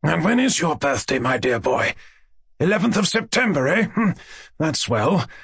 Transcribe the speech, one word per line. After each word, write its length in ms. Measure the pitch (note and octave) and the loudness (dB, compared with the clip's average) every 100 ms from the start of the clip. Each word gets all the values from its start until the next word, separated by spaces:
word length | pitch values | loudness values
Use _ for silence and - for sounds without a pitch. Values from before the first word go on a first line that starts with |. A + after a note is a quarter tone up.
And 220 | D3+ E3+ | 0 2
when 160 | E3+ A#3+ | 2 2
is 200 | C4 - | 2 0
your 160 | E3 D3+ | 0 0
birthday, 420 | C#3 C#3 - C3 | -2 -2 -2 -2
my 180 | A#2+ B2+ | 0 0
dear 240 | B2+ B2 | 0 0
boy? 340 | - C3 - - - - _ - _ - | 0 0 -2 -4 -16 -20 _ -20 _ -2
Eleventh 380 | D#3+ G#3 A3 G3 | 0 2 2 2
of 100 | G3 | 0
September, 640 | A3+ - - B3 D#3 C3 | 0 -2 0 2 2 2
eh? 160 | F#3+ | 2
Hmm. 260 | A3 - A3 - - - - - | 0 0 0 -2 -8 -20 -20 -4
That's 300 | D3+ - - | -2 -2 0
well. 380 | A#2 A2+ F#3+ A2+ - | 0 2 0 -2 -10